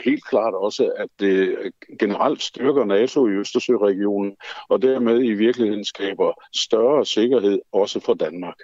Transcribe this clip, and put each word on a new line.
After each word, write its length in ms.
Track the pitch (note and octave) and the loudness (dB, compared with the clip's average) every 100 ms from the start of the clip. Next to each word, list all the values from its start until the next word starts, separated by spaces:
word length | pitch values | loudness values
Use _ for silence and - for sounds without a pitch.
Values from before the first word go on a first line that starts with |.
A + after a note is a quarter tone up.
| - | 0
helt 200 | C#4+ - | -2 0
klart 280 | A#2+ A2 | 0 0
også, 380 | F#2+ G2+ - G#2+ G#2 | -2 -4 0 -2 -2
at 100 | G2 - | -8 -2
det 360 | G2+ F#2+ F#2 F#2+ G2+ - - - | 0 2 2 -2 -8 -12 -20 -4
generelt 420 | G#2 G2+ C3 - | -2 0 -2 -2
styrker 440 | - - C3 C#3+ G#2+ | -6 -4 0 0 2
nato 420 | G2 B2+ D3 A#2+ | 2 2 2 2
i 40 | |
Østersøregionen, 1000 | G2 G2+ A#2+ - A#2 G2+ F#2+ G2+ G2+ G2+ G2 - - - | 0 -2 -4 0 2 2 2 0 -2 -4 -8 -16 -16 -2
og 120 | G#2 | 0
dermed 420 | C3 C3 A#2 A#2 | 2 2 2 2
i 80 | B2+ | 2
virkeligheden 520 | G#2 A2+ B2 G#2+ G#2 G2+ | 2 0 2 0 -2 -6
skaber 460 | - G2 - E2+ - - - | -6 -8 -2 -2 -2 -10 -8
større 500 | - A2 A#2+ D3 G#2 | -2 2 4 2 0
sikkerhed 540 | - A#2+ C3 G2+ G2 - | 0 2 2 2 0 -2
også 280 | G2+ G2+ G#2 | -2 0 -2
for 140 | - | -2
Danmark. 420 | F#2 D#2 E2+ F2 - | -2 -2 -6 -12 -14